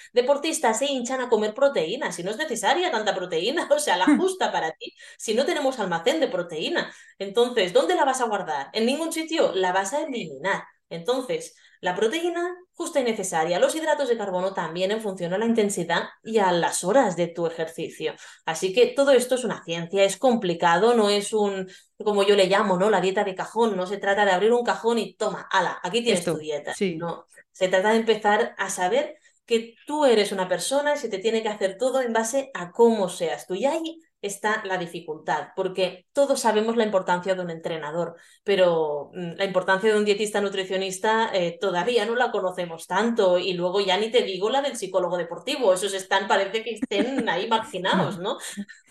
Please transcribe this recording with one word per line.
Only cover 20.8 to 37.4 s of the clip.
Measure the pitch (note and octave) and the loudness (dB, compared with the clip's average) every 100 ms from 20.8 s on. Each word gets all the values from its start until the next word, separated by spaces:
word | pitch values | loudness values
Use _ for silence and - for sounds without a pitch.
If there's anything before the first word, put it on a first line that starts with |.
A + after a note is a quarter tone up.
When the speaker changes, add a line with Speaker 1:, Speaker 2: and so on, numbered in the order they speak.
| A3 | 4
Speaker 1:
no | A#3+ G#3 | 4 4
es | G3+ G3+ | 2 0
un, | G#3+ G3+ G3 F#3 - _ - | 0 0 -2 -8 -12 _ -8
como | G#3 G3+ | 0 2
yo | G3 G3+ | 6 6
le | F#3 | 6
llamo, | G3 G#3 F3+ | 4 4 2
¿no? | G#3 | 4
La | G3 | 4
dieta | F#3 F#3+ | 2 0
de | G#3 | -2
cajón, | F#3 E3 A3 A#3 F#3 | -4 -4 0 0 0
no | F#3 | -4
se | G3 | -4
trata | G3 G3+ | 0 2
de | G3+ | 4
abrir | F3+ G#3+ | 4 4
un | A#3+ | 4
cajón | A#3 - A3+ A#3 | 2 0 2 0
y | G3 - | -2 -4
toma, | G#3+ F#3 - | -4 -4 0
ala, | F#3+ E3 B2+ | 2 2 -2
aquí | F3+ A3 | -4 -2
tienes | A#3 F#3 | 2 0
Speaker 2:
Esto, | E3+ | 0
Speaker 1:
tu | D#3 | -4
dieta. | D3+ D3 - | -4 -6 -6
Speaker 2:
sí. | - G3 D#3+ | -4 -4 -4
Speaker 1:
No, | E3+ - - - _ | -8 -10 -14 -20 _
se | - F#3 | -4 2
trata | F#3 G#3 | 4 4
de | A3+ | 4
empezar | A3+ G#3+ G#3 G#3 A#3 - | 4 2 4 2 0 -4
a | G3 | -6
saber | F#3+ F#3 B3 D4+ - _ _ - | -2 0 0 -2 -6 _ _ -2
que | A3+ A#3 - - | -2 -2 -14 -6
tú | D4+ | 2
eres | C#4 A3 G3+ | 4 4 2
una | G3 F3+ | 0 -2
persona | F3 - C#4 C#4+ | -2 0 0 0
y | C#4+ | 0
se | - | -2
te | F#3+ | -4
tiene | A3+ A3 | 0 0
que | A3 | -2
hacer | G#3 F#3+ F#3+ | -2 -2 0
todo | B3+ C4 | 0 0
en | A#3+ | 0
base | A3+ A3+ C4+ C4+ | 0 0 -2 -4
a | - F3 | -8 -4
cómo | - A#3 A3+ F#3 | 4 4 4 0
seas | - E3 D3 - | -2 -4 -6 -6
tú. | |
Y | F#3 | -2
ahí | C4 E4 D#4+ - _ _ | -2 -2 -6 -12 _ _
está | G3+ - G#3+ G#3 | -10 -4 -2 -2
la | G3+ F3+ | -2 -6
dificultad, | E3+ E3+ - D3+ - D#3 C#3 | -6 -10 -12 -10 -4 -4 -4
porque | - F#3 F#3 F#3 - _ | -6 -4 -2 -4 -4 _
todos | - C#4 C4 | 0 2 2
sabemos | A#3 G#3+ A3 A#3 | 2 2 2 0
la | |
importancia | G#3+ G3 F#3 F3+ F#3 | 2 0 0 0 0
de | F#3 | -2